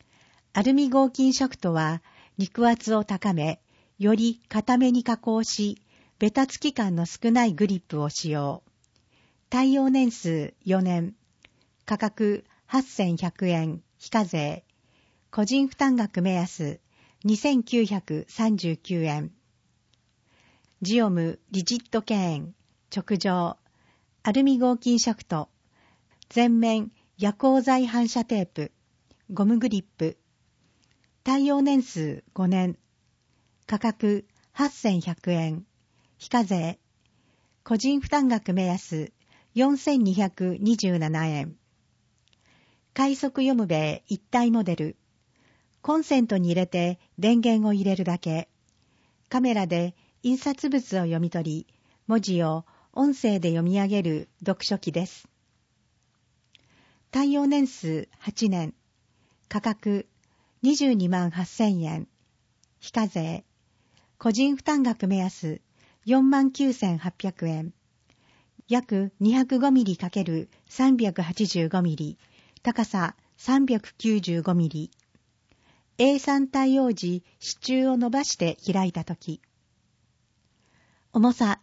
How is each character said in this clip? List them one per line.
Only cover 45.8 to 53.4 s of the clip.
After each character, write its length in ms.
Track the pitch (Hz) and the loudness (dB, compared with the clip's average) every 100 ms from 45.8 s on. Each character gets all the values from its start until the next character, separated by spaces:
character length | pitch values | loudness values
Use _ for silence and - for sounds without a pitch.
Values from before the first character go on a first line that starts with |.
コ 160 | - 311 | -2 -2
ン 60 | |
セ 160 | 311 269 | 2 2
ン 80 | 233 | 2
ト 100 | 196 | 2
に 120 | 175 | 0
入 60 | 170 | 0
れ 120 | 180 | 0
て 320 | 180 175 180 _ - | 0 -2 -4 _ -2
電 220 | 202 240 | 2 4
源 280 | 233 226 214 | 4 2 2
を 60 | |
入 100 | 202 | 0
れ 120 | 196 190 | 0 0
る 80 | |
だ 140 | 180 175 | -2 -4
け。 320 | 170 160 - _ _ _ _ _ _ _ - | -4 -6 -6 _ _ _ _ _ _ _ -6
カ 100 | 254 | -2
メ 140 | 254 | 0
ラ 140 | 220 185 | 0 0
で 280 | 170 175 - _ _ | 0 -2 -6 _ _
印 160 | 247 254 | -2 -2
刷 320 | 294 269 302 | -2 -4 -2
物 260 | 269 247 190 | -2 -2 -2
を 20 | |
読 180 | 170 165 | -2 -2
み 100 | 170 | -2
取 380 | 175 160 156 - | -4 -6 -6 -10
り、 0 | _ _ _ - | _ _ _ -2
文 140 | 226 | -2
字 220 | 202 175 | 0 0
を 220 | 165 160 165 _ _ | 0 -2 -6 _ _
音 200 | - 277 | -2 0
声 260 | 269 226 | 0 0
で 100 | 202 | 0